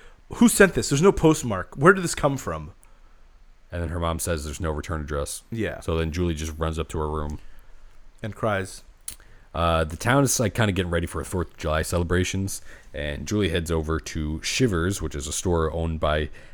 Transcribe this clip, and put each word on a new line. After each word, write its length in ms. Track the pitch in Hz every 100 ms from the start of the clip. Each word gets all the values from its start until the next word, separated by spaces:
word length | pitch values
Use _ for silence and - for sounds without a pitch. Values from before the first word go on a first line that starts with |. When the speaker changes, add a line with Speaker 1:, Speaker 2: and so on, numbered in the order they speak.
| - - - -
Speaker 1:
"Who 120 | 233
sent 260 | - 196
this? 160 | - -
There's 120 | 143
no 100 | 196
postmark. 640 | - 160 151 123 95 - -
Where 180 | 160
did 100 | 196
this 120 | 170 -
come 220 | 147 135
from?" 340 | - 80 76 - - - - - - - - - -
Speaker 2:
And 100 | 87
then 80 | 82
her 100 | 87
mom 200 | 82 82
says 260 | - 80 76
there's 160 | 71
no 100 | 82
return 300 | 73 - 80
address. 420 | 71 73 71 - -
Speaker 1:
Yeah. 300 | 113 92 -
Speaker 2:
So 160 | - 82
then 140 | 80
Julie 220 | 80 87
just 200 | 76 78 76
runs 220 | 80 80
up 80 | 78
to 80 | 85
her 100 | 76
room. 300 | 76 73 73 - - - - - - - -
Speaker 1:
And 100 | 110
cries. 500 | 98 113 98 98 - - - - - - - -
Speaker 2:
Uh, 300 | - 85 82
the 140 | 80 85
town 260 | 120 139
is, 160 | 135 -
like, 140 | 107
kinda 180 | - 107
getting 200 | 92 87
ready 140 | 85 85
for 160 | 80
Fourth 260 | 67 90 82
of 60 | -
July 240 | 80 78
celebrations, 800 | 80 87 85 90 90 95 98 - - - -
and 340 | 71 73 73 80
Julie 220 | 104 92
heads 200 | 85 80
over 300 | 82 78 80
to 420 | - 80 76 78
Shivers, 580 | - - 127 85 87 98
which 140 | 78 73
is 120 | 71
a 40 |
store 400 | - 95 85 78
owned 260 | 82 82 80
by 300 | 78 76 73 - -